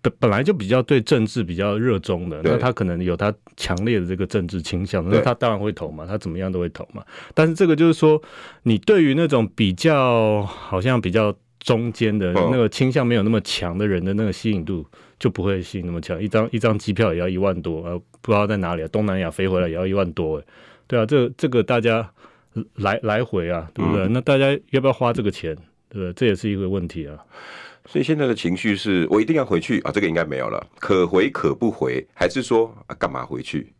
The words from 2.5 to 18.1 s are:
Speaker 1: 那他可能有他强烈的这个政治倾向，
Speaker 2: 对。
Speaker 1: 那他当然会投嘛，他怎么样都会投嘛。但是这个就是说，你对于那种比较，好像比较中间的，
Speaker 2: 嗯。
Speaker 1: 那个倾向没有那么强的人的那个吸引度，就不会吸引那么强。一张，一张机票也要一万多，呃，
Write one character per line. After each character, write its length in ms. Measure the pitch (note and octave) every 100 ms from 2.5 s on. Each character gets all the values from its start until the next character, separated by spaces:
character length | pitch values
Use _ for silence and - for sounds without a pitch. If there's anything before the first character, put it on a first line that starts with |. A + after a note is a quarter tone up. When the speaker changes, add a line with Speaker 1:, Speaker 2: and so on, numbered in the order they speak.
Speaker 1:
那 60 | A#2+
他 140 | B2
可 120 | B2
能 160 | F#2+ E2+
有 120 | F2+
他 160 | F2 G#2 G#2+ _
强 220 | - - F2+
烈 140 | A2 A2
的 60 |
这 100 | F2
个 100 | F#2
政 220 | F#2+ G#2+ F2
治 120 | F#2+
倾 220 | D#2+ F2+
向， 240 | G2+ G2 E2+
Speaker 2:
对。 120 | G2+
Speaker 1:
那 40 |
他 100 | B2
当 180 | A#2+ A#2+
然 80 | G#2
会 120 | G#2
投 200 | E2+ D#2
嘛， 160 | D#2 F2
他 100 | G#2+
怎 120 | F#2
么 100 | E2
样 120 | F#2+
都 80 | F2+
会 80 | F2
投 180 | - -
嘛。 120 | G#2 - - -
但 120 | - D#3+
是 60 |
这 140 | E3 F3+
个 80 |
就 100 | D3+
是 80 | E3
说， 260 | D#3+ D#3 D3+ - - - -
你 120 | B2 G#2+
对 240 | - G#3
于 100 | D3+
那 140 | C#3 E3
种 200 | C3 G#2+
比 160 | - G2+
较， 680 | F2+ E3 D3 C3 A#2 A2 G#2
好 380 | G2+ - - F#2+
像 180 | A2+ B2+
比 120 | F#2+
较 220 | G#2+ G#2 G2 _ _
中 340 | - A2+ A#2
间 240 | G#2 A2 G#2
的， 160 | F2+
Speaker 2:
嗯。 160 | F#2 F2+
Speaker 1:
那 60 | B2+
个 100 | A2
倾 240 | - C3
向 140 | C3+
没 80 | A#2+
有 80 | A#2+
那 80 | G#2
么 100 | A2+
强 360 | - - F2+ F2
的 100 | G#2+
人 160 | F2+
的 80 | F#2
那 80 | G#2
个 100 | G#2+
吸 160 | F2+ A#2
引 160 | G2+
度， 180 | D#2+ F2+ D2+ - - _
就 100 | A#2+
不 140 | G2
会 180 | F#2+ F#2+
吸 180 | F2 G2
引 60 |
那 60 | F2
么 100 | E2+
强。 180 | - E2+
一 60 | G#2
张， 220 | A2 A2+
一 60 | A#2
张 200 | A2+ G#2
机 140 | -
票 200 | G2 A2
也 60 | E2
要 100 | F2+
一 80 | F2+
万 220 | G2 F2+
多， 220 | E2+ D#2+
呃， 160 | E2+ F2 _